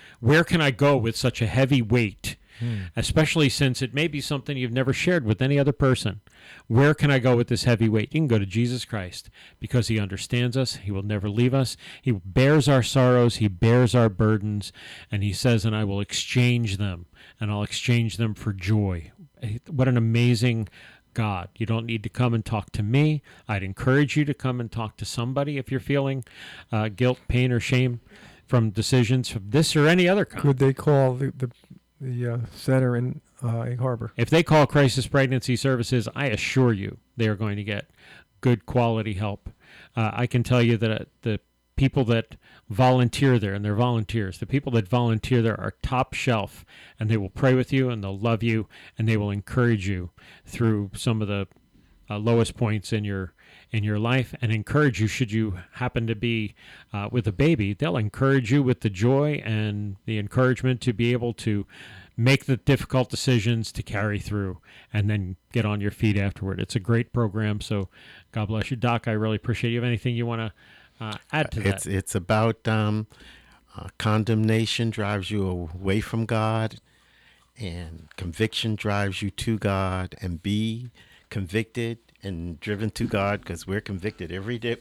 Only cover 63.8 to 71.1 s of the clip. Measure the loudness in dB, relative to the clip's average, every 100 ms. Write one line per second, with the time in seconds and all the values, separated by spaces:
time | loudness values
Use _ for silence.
63.8 | -6 -4 -2 -2 -4 -4 -4 -8 -16 -20
64.8 | -6 -2 0 0 -4 -8 _ -2 0 -2
65.8 | -4 0 0 2 0 -4 -6 -4 -4 -4
66.8 | 0 0 0 -2 -2 0 -2 -4 -4 -4
67.8 | -4 -10 -20 -20 _ -6 -4 -2 -4 -2
68.8 | 0 0 0 -2 0 -2 -2 -2 -2 -2
69.8 | -2 -2 -2 -4 -4 -4 -6 -10 _ -20
70.8 | _ _ -12